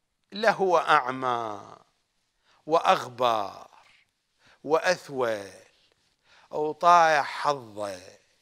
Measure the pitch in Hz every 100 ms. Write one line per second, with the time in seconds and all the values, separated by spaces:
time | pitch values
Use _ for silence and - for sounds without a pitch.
0 | _ _ _ 202 220 151 190 165 160 151
1 | 123 131 131 120 110 101 107 - _ _
2 | _ _ _ _ _ _ - 165 180 175
3 | 123 123 127 110 98 92 - - _ _
4 | _ _ _ _ _ _ 139 156 180 175
5 | - 135 120 107 98 - - _ _ _
6 | _ _ _ _ _ - 151 147 175 175
7 | 160 151 131 - 147 143 113 104 104 92
8 | 87 - _ _